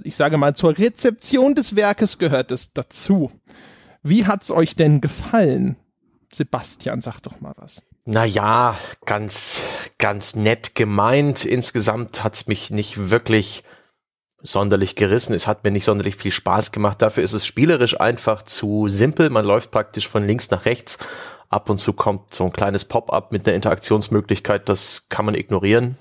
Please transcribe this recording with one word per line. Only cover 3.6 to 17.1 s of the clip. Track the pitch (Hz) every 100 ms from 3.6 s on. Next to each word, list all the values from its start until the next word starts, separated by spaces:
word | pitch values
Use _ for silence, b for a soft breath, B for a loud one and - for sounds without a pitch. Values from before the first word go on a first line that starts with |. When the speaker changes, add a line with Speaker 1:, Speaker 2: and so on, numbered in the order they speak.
| B B B B
Speaker 1:
Wie | 143 208
hat's | 196 202 -
euch | 165 165 -
denn | 156 147
gefallen? | 143 - - 226 175 131 127 127 _ _ _ _ _
Sebastian, | - 151 123 - - - 120
sag | 120 -
doch | - -
mal | - -
was. | - - _ _
Speaker 2:
Na | - 110
ja, | 113 101 104 117 123 107 B -
ganz, | - 104 107 - - - B B B _
ganz | 101 104 -
nett | 117 107 117 -
gemeint. | - 110 101 107 135 143 135
Insgesamt | - 123 120 123 110 110 117 -
hat's | 107 - -
mich | 104 -
nicht | 107 104 - 95
wirklich | 117 - 110 101 - b b b b _ _ _ _
sonderlich | - 98 101 98 98 -
gerissen. | 101 113 -
Es | 98 -
hat | 107
mir | 107
nicht | 101
sonderlich | 104 101 98 101
viel | 101
Spaß | - - 107 104
gemacht. | - 104 101
Dafür | 110